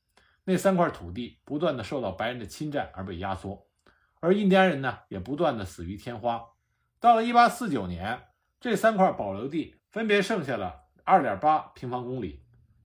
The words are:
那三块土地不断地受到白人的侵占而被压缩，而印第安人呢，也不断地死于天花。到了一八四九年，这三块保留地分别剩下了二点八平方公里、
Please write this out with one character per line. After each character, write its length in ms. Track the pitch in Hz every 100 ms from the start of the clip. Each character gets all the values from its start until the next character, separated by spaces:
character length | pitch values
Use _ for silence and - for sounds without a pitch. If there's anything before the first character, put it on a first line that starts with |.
| _ _ _ _
那 140 | - 185
三 180 | 196 180
块 140 | 165
土 220 | - 85
地 280 | 87 120 - -
不 140 | 143
断 180 | 165 135
地 60 |
受 180 | 104 151
到 100 | 95
白 180 | 90 113
人 100 | 127
的 60 | 98
侵 240 | - 151
占 180 | 143 104
而 120 | - 98
被 120 | 87
压 180 | 98 95
缩， 340 | 98 98 _ _ _ _ _ _
而 140 | 165
印 160 | 202 202
第 80 | 190
安 100 | 190
人 140 | 143
呢， 160 | 131 - _
也 120 | 98
不 160 | 92 143
断 200 | 165 117
地 80 |
死 220 | 95 - 87
于 100 | 101
天 220 | 123 120
花。 240 | 120 117 - _ _ _ _ _
到 160 | 233 226
了 80 |
一 80 | 233
八 160 | 240 233
四 220 | - 233
九 160 | 135 92
年， 340 | 87 98 123 - _ _ _
这 160 | 247 202
三 220 | 220 214
块 140 | 185
保 220 | - 104
留 140 | 190 131
地 280 | 160 - - _
分 160 | 208 226
别 120 | 202
剩 220 | 190 220
下 140 | 139 120
了 240 | 90 - _ _ -
二 160 | 185
点 180 | 135 98
八 200 | 151 156 - -
平 140 | 127
方 140 | 135
公 180 | 120 131
里、 220 | 95 73 _ _ _ _